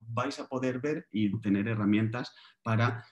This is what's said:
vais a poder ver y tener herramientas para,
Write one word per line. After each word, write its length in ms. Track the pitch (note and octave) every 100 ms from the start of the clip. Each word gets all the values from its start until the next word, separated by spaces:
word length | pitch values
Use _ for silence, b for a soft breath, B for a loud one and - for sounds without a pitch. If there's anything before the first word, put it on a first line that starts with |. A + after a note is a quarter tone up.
vais 380 | A2+ A#2 C3+ C#3+
a 60 | C3
poder 320 | B2+ B2+ B2+
ver 300 | D3 D#3 -
y 300 | G#2+ G#2 A2
tener 280 | G#2 G2 A2+
herramientas 640 | A2 G2+ G#2 A2 B2 B2 B B B
para, 400 | A#2 A2+ A#2 A#2 B